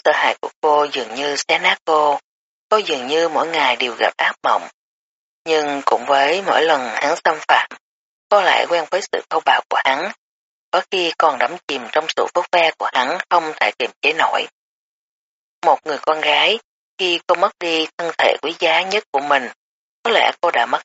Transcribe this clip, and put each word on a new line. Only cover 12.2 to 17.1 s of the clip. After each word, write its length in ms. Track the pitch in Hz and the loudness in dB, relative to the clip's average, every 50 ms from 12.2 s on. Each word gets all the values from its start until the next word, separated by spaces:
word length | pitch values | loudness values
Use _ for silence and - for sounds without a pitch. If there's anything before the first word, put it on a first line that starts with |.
| 104 - - | -4 -2 -2
vuốt 120 | 175 175 - | -4 -2 0
ve 200 | - 175 165 160 - | 2 2 2 2 0
của 120 | - - - - | -2 -4 -2 0
hắn 240 | 139 123 139 165 180 - - | 0 0 0 -2 -4 -2 0
không 240 | 180 175 160 156 151 - | 0 0 0 -2 -2 -2
thể 120 | 107 107 - - | -2 -2 -2 -2
kiềm 120 | 123 117 - _ | -6 -6 -6 _
chế 120 | - 143 160 | -2 -2 0
nổi. 340 | 160 - - - - - - _ _ _ _ _ _ _ _ _ _ _ _ _ _ _ _ _ _ _ _ _ _ - | 0 0 0 0 -2 -4 -6 _ _ _ _ _ _ _ _ _ _ _ _ _ _ _ _ _ _ _ _ _ _ 0
Một 140 | 165 139 - - | 2 2 2 -2
người 120 | 156 143 127 | -6 -6 -2
con 200 | - 151 156 156 | -2 -2 -2 0
gái, 380 | 151 151 147 147 151 180 214 226 - _ _ _ _ _ _ | 0 0 2 2 2 2 0 -2 -6 _ _ _ _ _ _
khi 220 | - 190 180 | -4 -2 -2